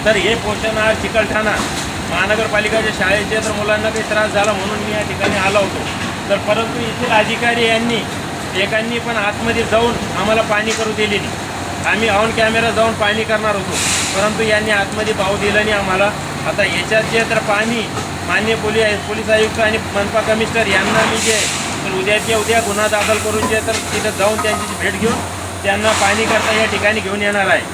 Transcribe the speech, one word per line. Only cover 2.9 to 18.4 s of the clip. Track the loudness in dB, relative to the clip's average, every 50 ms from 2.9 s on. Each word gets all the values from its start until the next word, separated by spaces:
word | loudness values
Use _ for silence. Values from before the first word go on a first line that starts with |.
| 0 0
शाळेचे | 2 2 2 2 0 0 -2 -2 -2
तर | -2
मुलांना | -2 -2 0 0 0 2 0 0
काही | -2 -2 -2 0
त्रास | 0 0 0 2
झाला | 2 2 2 2
म्हणून | 0 0 -2 -2 -4 -4
मी | -4 -2
या | -2 -2
ठिकाणी | -2 -4 -2 -2 0 0 0
आलो | 2 0 2 2 2
होतो. | 2 2 -2 -4 -4 -4 -4 -4 -6 -6 -6 -6 -2 0
तर | 0 0 2 0
परंतु | 0 0 0 -2 -2 -4
येथील | -4 -4 -4 -4 0 2
अधिकारी | 4 4 4 2 0 0 0 0 2 2 2
यांनी | 2 2 2 2 0 0 -2 -2 -4 -6 -6 -8 -8 -8 -8 -8 -6 -2 -2
एकांनी | -2 0 0 -2 0 0 -4 -4
पण | -2 -2 -2
आतमध्ये | 0 0 -2 -2 -2 -2 0 0 0 0 2
जाऊन | 2 2 4 2 0 -2 -4 -4 -2
आम्हाला | -2 0 2 2 2
पाणी | 2 2 0 0 0 0
करू | -2 -2 -2 -2
दिले | 0 0 0 0 0 -2
नाही. | -2 -4 -6 -6 -8 -8 -8 -8 -6 -6 -6 -4 0
आम्ही | 0 2 2 2 2
ऑन | 4 2 2 2
कॅमेरा | 2 2 2 2 2 2 0 2
जाऊन | 2 2 2 2 2
पाणी | 0 0 0 0 0 0
करणार | 0 0 0 0 0 0
होतो, | 0 -2 -4 -4 -2 -2 0 0 -2 -2 -2 0
परंतु | 0 0 0 0 0
यांनी | 0 2 2 0 2 2
आतमध्ये | 0 0 0 -2 -2 -4 -2 -2 0
पाहू | 0 0 0 0
दिलं | 0 0 2 2 2
नाही | 2 2
आम्हाला. | 0 0 0 0 2 2 2 0 0 -4 -8 -8 -8 -4 -4 -2
आता | 0 0 0
याच्यात | 0 0 -2 -2 2 0 0
जे | 2 2 0 0 0 2
तर | 0 0
पाणी | 2 2 0 2 2 0 0 -2 -2 -4 -6 -6 -6 -6 -6 -6 -4 0
माननीय | 0 0